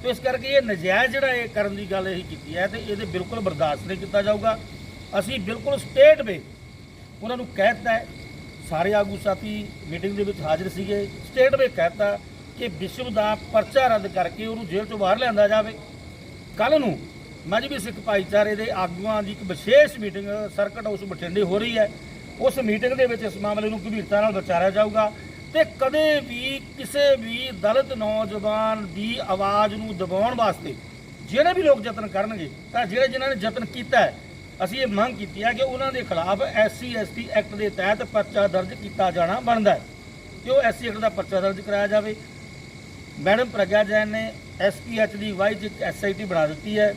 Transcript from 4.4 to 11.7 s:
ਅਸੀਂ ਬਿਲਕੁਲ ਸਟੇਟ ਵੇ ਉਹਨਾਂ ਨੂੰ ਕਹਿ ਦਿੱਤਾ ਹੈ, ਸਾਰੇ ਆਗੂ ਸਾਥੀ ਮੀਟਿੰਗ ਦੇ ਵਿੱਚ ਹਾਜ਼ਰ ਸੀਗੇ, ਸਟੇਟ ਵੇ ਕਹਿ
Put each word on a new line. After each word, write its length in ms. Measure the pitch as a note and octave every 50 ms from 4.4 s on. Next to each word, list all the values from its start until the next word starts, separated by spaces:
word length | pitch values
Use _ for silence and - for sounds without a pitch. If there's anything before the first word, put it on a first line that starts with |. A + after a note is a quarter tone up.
| G3+ A3+ A3 A3 - - - - - - - - - - - G3
ਅਸੀਂ 200 | G3 G3+ C4+ B3+
ਬਿਲਕੁਲ 380 | F#3 F#3+ A3+ A#3 - C#4+ C#4 C4+
ਸਟੇਟ 440 | - - - C#4 C4+ D4+ D#4 D4
ਵੇ 200 | C#4 A3 F#3 D#3 - - - - - - - - - - - - - - - - F#3+
ਉਹਨਾਂ 140 | A3+ B3 B3
ਨੂੰ 100 | B3 -
ਕਹਿ 260 | - - F#3+ A3 A#3
ਦਿੱਤਾ 200 | - - A#3 A3+
ਹੈ, 140 | A3+ - - - - - - - - - - - - - -
ਸਾਰੇ 240 | E3 D#3 E3+ G3 G#3
ਆਗੂ 240 | G#3 G3+ G3 G3 F#3+ -
ਸਾਥੀ 440 | G#3 F#3+ F#3+ - G#3+ G#3+ G#3 G3+ G3+ - - - D#3
ਮੀਟਿੰਗ 300 | D#3 E3+ E3 G3 G3+ G3+
ਦੇ 60 | G3+
ਵਿੱਚ 180 | G3 G3+ -
ਹਾਜ਼ਰ 280 | D3 D3+ D#3 D#3+ F#3 F#3+
ਸੀਗੇ, 380 | - F3+ F#3+ F#3 G3+ G3+ G3+ G3 - - -
ਸਟੇਟ 300 | - - B3+ B3+ C4+ -
ਵੇ 120 | - C4+
ਕਹਿ 220 | B3